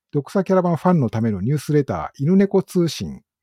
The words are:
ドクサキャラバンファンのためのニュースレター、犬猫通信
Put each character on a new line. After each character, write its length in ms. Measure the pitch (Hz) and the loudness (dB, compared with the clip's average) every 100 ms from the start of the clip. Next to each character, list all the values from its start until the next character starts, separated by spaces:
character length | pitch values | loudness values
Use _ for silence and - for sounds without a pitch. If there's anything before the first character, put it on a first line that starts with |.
| _ | _
ド 100 | 147 | -8
ク 100 | - | -4
サ 120 | 202 | -2
キ 80 | 185 | 0
ャ 20 | 185 | 2
ラ 60 | |
バ 80 | 175 | 2
ン 60 | 165 | 0
フ 120 | 180 | 2
ァ 60 | |
ン 60 | 175 | 2
の 100 | 117 | 2
た 100 | 113 | 0
め 100 | 113 | -2
の 120 | 98 | -2
ニ 80 | 110 | -2
ュ 40 | 147 | -4
ー 20 | |
ス 160 | - | 0
レ 100 | 147 | 0
タ 280 | 135 87 76 - | 0 -4 -8 -4
ー、 40 | |
犬 140 | 143 190 | 0 2
猫 260 | 196 190 | 4 0
通 260 | - 185 170 | 0 -2 -2
信 320 | - 80 64 _ _ | -4 -10 -12 _ _